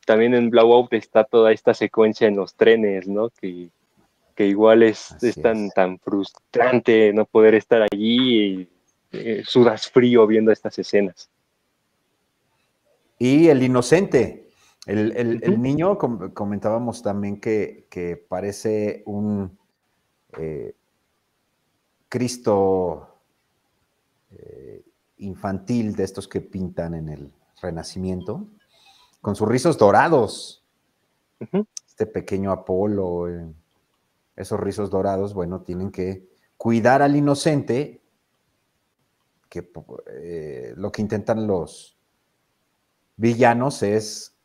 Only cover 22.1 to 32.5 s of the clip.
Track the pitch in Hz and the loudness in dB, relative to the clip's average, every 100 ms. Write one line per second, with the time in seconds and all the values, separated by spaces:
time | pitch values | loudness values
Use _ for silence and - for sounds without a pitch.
22.1 | 120 123 - 117 101 98 95 90 76 - | -6 -6 -4 0 2 2 0 -2 -6 -14
23.1 | _ _ _ _ _ _ _ _ _ _ | _ _ _ _ _ _ _ _ _ _
24.1 | _ _ 95 - - 65 50 _ _ _ | _ _ -20 -20 -20 -20 -20 _ _ _
25.1 | - 98 87 101 95 - 120 107 101 95 | -16 -14 -10 -8 -8 -4 -2 -2 -4 -6
26.1 | - - 95 - 92 90 90 85 82 78 | -6 -10 -10 -8 -10 -8 -8 -8 -8 -10
27.1 | 71 71 _ _ _ 90 82 - 92 92 | -12 -16 _ _ _ -10 -10 -12 -10 -8
28.1 | 90 87 135 208 _ _ _ _ _ _ | -8 -8 -12 -14 _ _ _ _ _ _
29.1 | _ 104 101 107 127 175 143 101 104 156 | _ -6 -2 0 0 0 4 6 6 4
30.1 | 147 101 - - - _ _ _ _ _ | 2 0 -4 -16 -20 _ _ _ _ _
31.1 | _ _ - 110 190 214 - _ - 107 | _ _ -20 -6 -6 -6 -10 _ -8 -8
32.1 | - - 98 98 | -8 -6 -4 -4